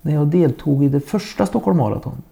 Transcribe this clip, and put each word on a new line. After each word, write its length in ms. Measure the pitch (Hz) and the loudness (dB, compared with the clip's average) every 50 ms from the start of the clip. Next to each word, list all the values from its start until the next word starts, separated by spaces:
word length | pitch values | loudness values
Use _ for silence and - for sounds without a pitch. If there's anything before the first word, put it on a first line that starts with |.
när 120 | - 147 151 | -2 0 0
jag 120 | 147 147 | 2 2
deltog 580 | 147 165 180 170 151 - - - 151 139 135 143 | 2 4 4 2 2 0 -2 -2 0 2 2 2
i 40 | 143 | 2
det 120 | 139 143 | 2 0
första 460 | 143 - - 202 - - - - 202 | -2 -2 -4 -4 -4 -6 -2 -2 -2
Stockholm 300 | - - 226 - 196 185 | 0 0 -2 0 2 2
Marathon. 460 | 165 123 104 104 - - - 127 127 - - | 2 2 0 -2 -4 -8 -10 -12 -12 -16 -18